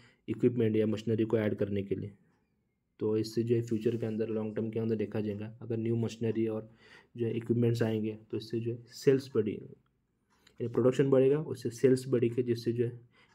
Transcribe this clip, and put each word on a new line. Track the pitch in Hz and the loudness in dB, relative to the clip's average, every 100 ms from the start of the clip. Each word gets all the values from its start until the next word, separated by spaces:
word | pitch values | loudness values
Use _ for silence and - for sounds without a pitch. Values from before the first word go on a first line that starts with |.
| - _ - | -20 _ -8
इक्विपमेंट | 110 123 120 113 107 | 0 2 2 2 2
या | 107 | 2
मशीनरी | 107 113 110 | 0 -2 0
को | 113 117 | 2 2
ऐड | 107 | 0
करने | 104 101 101 | 0 -2 -2
के | 98 | -4
लिए। | 101 101 - _ _ _ _ _ _ _ _ | -6 -8 -14 _ _ _ _ _ _ _ _
तो | 110 110 | -2 -2
इससे | 110 - | -2 -2
जो | 117 117 | 0 0
है | |
फ्यूचर | 117 110 113 113 | 0 -2 0 -2
के | 113 | -4
अंदर, | 110 110 | -4 -4
लॉन्ग | 110 110 107 | -4 -4 -4
टर्म | 113 | -4
के | 110 | -4
अंदर | 113 110 | -2 -2
देखा | 104 113 | -2 -4
जाएगा, | 107 101 110 - | -4 -6 -10 -12
अगर | 117 113 | -6 -4
न्यू | 113 117 | -2 0
मशीनरी | 110 - 113 110 113 | -2 -2 -2 0 -2
और | 110 110 - - - _ 120 | -2 -8 -18 -20 -20 _ -6
जो | 117 | -4
है | |
इक्विपमेंट्स | 117 117 117 120 117 | -2 0 2 4 2
आएंगे | 113 110 107 107 - | 2 0 -2 -6 -8
तो | 110 | -8
इससे | - 117 | -6 -4
जो | 117 | -4
है | 117 - | -8 -12
सेल्स | - - - - | 0 4 4 2
बढ़ी, | 113 107 | 0 0
यानी | - - - _ _ _ _ _ _ _ - 120 | -4 -10 -20 _ _ _ _ _ _ _ -10 -2
प्रोडक्शन | 120 120 127 139 | 2 4 4 4
बढ़ेगा, | 131 131 147 | 6 6 4
उससे | 156 - 127 | 0 -6 -8
सेल्स | - 131 127 131 | 2 4 4 2
बढ़ेगी, | 123 117 117 | 2 2 0
जिससे | 120 117 - | 0 -2 -2
जो | 117 | -2
है | 120 120 - _ _ | -2 -4 -18 _ _